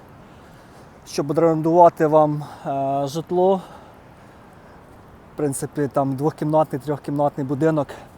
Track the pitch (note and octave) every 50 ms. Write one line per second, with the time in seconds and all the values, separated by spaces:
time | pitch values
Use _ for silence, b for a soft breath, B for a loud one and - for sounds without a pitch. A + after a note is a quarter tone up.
0 | - - - - - B B B B B B B B B B B B B B -
1 | - - - - D3 C#3 D3+ D#3+ E3 E3 D#3+ D#3 D3+ E3 E3 F3 E3+ E3+ - -
2 | D#3+ D3 D#3 D#3 D3+ D3+ D3 D3+ C#3+ B B B B D#3+ C#3 C#3 C3+ C#3 C#3 C#3
3 | C#3 C#3 C#3 E3 D3+ - F3+ F3+ F3+ F#3+ G3 F#3 B B B B B B B B
4 | B B B B B B B B B B B B B B B B B - - -
5 | - - - - - - - - D3+ C#3 C3+ - D3+ - - D3+ D3 B2+ - D3
6 | C3+ C3+ C3+ B2+ C#3+ D#3 - - D3+ D3+ D#3 D#3 D#3 - D3+ C3+ B2+ D3 C#3+ -
7 | - D3+ C#3+ D3 C#3+ C#3+ - D3+ C#3 B2+ C#3+ C3 D#3+ D#3+ D#3+ D3+ C3 - - -
8 | - - -